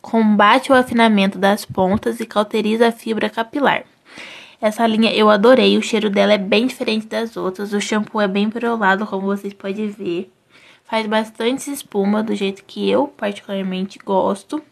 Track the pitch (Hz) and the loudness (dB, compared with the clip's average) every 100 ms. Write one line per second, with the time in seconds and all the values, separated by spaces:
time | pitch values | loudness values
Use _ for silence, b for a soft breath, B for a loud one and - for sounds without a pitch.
0 | - 226 214 208 208 254 254 262 254 240 | -2 2 4 6 6 4 4 4 4 2
1 | 226 208 196 190 196 208 - - 185 214 | 4 4 0 0 0 0 -4 -2 0 0
2 | 240 226 - 208 208 220 214 226 233 226 | -2 -6 -4 -2 -2 -2 -2 2 2 0
3 | 220 214 - 226 226 294 254 - - _ | -6 -4 -2 -4 -6 0 0 0 -6 _
4 | B B B B B B 220 214 233 220 | B B B B B B -4 0 0 2
5 | 226 202 214 208 226 254 196 208 - 214 | 2 4 4 6 6 6 6 2 0 -2
6 | 214 202 202 208 196 208 254 - 233 220 | 0 2 2 2 2 0 0 -4 -4 -4
7 | 214 220 226 185 180 185 208 208 202 214 | -4 -6 -6 -6 -6 -6 -6 -4 -2 -4
8 | 214 220 202 196 214 233 233 226 196 190 | -2 -2 0 0 -2 -2 -4 0 2 0
9 | 208 190 196 202 202 196 196 202 214 208 | -2 -4 -4 -4 -6 -10 -8 -6 -6 -6
10 | 196 170 - _ _ b b b _ 220 | -6 -6 -8 _ _ b b b _ -4
11 | 214 220 220 - 226 269 285 277 - 202 | -2 -2 -2 -4 -4 -4 -8 -12 -6 -2
12 | 196 214 220 208 196 196 - 208 196 202 | 0 0 -2 -4 -4 -6 -14 -6 0 0
13 | 277 - 208 196 - 196 190 185 190 - | -2 -4 -8 -8 -8 -6 -6 -6 -8 -10
14 | - 190 190 196 - 302 - | -2 0 0 -4 -8 -10 -10